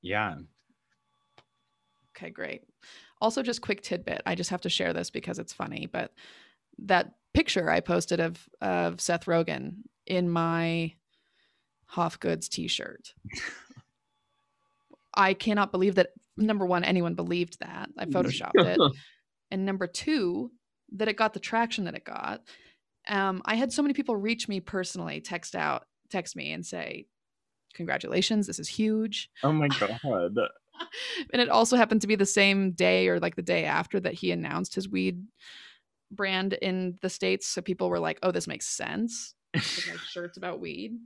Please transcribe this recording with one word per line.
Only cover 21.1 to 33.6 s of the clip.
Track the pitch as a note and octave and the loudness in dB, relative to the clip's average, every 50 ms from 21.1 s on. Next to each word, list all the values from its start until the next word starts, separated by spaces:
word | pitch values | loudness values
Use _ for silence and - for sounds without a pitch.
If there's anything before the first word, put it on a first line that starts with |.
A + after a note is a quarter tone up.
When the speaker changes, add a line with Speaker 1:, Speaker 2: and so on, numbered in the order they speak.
| G#3 G#3 | 2 2
Speaker 2:
got | A3+ G#3+ G#3+ | 0 0 0
the | G3+ | -4
traction | - - - A3+ A#3 A#3 A#3 A3+ G3 | -8 -2 0 0 0 0 0 -4 -4
that | E3+ - | -6 -6
it | - _ | -10 _
got. | - - - - - - - - - - - - - _ _ _ _ _ _ _ | -10 -10 -8 -6 -6 -8 -8 -10 -18 -20 -20 -20 -20 _ _ _ _ _ _ _
Um, | - G#3 G3+ G3 G3 F#3+ F#3 - | -4 0 0 0 0 0 -2 -2
I | - G#3+ | 0 0
had | A3+ B3+ C4 | 2 2 0
so | - - D4 | 2 2 2
many | C#4+ C#4 | 2 2
people | - C#4 - A#3 | 0 0 0 0
reach | G3+ G3 G#3+ A#3 A#3 - - | 0 2 0 0 0 -2 -4
me | G3+ F#3+ | -4 -6
personally, | F3+ - - F#3+ F#3 F3 - F#3 E3+ E3 D3 D3+ | -6 -4 -4 -4 -4 -4 -6 -6 -6 -6 -6 -8
text | - - - E3+ E3 - - | -8 -8 -8 -8 -8 -6 -4
out, | F#3 D#3 D3+ C#3 B2 - _ _ _ _ _ | 0 0 0 0 0 -4 _ _ _ _ _
text | - F#3 F3 - - | -6 -6 -6 -6 -8
me | - - C#3+ D#3 | -8 -8 -6 -6
and | D#3+ F3 | -6 -8
say, | - - - - - - - - _ _ _ _ _ _ _ _ _ _ _ _ _ _ | -8 -8 -8 -8 -8 -8 -12 -14 _ _ _ _ _ _ _ _ _ _ _ _ _ _
"Congratulations, | - E3+ E3 C#3 - - - - F3+ F3+ - A3+ G#3 G3+ | -10 -4 -2 -2 -4 -2 0 0 2 2 2 2 2 0
this | F#3+ F3+ - | 0 -4 -8
is | - | -8
huge." | - - - G#3+ G#3+ G#3+ A3 A3 A3+ G#3 - - - _ - - | -8 -2 0 2 2 2 2 0 -2 -4 -6 -10 -10 _ -2 2
Speaker 1:
Oh | C#3 D#3 | 4 4
my | D#3 D3+ C#3+ | 4 4 4
God. | C3+ - G#2+ G2 A2 A#2 - C#3+ A#2+ F#2+ F2 F2 G2+ | 2 2 0 0 -2 -2 -2 0 0 2 2 2 2
<laughs> | A#2 A2+ - - - _ _ _ - E4+ E4+ - A4+ - B4 A#4 F#4+ D4+ - - | 0 0 0 -4 -10 _ _ _ -12 -12 -12 -10 -10 -8 -8 -6 -6 -8 -4 0
Speaker 2:
And | - A#3+ | 0 2
it | - | 6
also | - A3 A3+ A3+ B3+ | 6 6 6 6 8
happened | B3 A#3 G#3+ A3+ A3 | 6 6 6 6 2
to | G3 | 4
be | G3+ A3 | 4 4
the | G3+ G3 | 4 4
same | G3 - - G3+ G3 G3 G3 G3 F#3+ | 2 6 6 6 6 6 4 4 2
day | F3 - F3+ F3+ F3+ F#3 F#3 F#3 | 2 4 4 4 6 6 4 4
or, | F3 F3 | 4 2
like, | E3+ F3 E3+ | 0 0 -2
the | - F3+ | -4 -2
day | E3+ F3 E3+ | 0 2 2